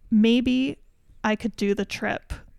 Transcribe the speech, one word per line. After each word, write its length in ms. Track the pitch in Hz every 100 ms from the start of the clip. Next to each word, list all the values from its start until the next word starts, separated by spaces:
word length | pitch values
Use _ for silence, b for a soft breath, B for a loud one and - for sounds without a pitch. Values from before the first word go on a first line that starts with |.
| -
maybe 680 | 220 226 240 254 254 269 - _ _ _ -
I 120 | 220 214
could 200 | 226 -
do 180 | 202
the 100 | 202
trip 480 | 196 - - - - - -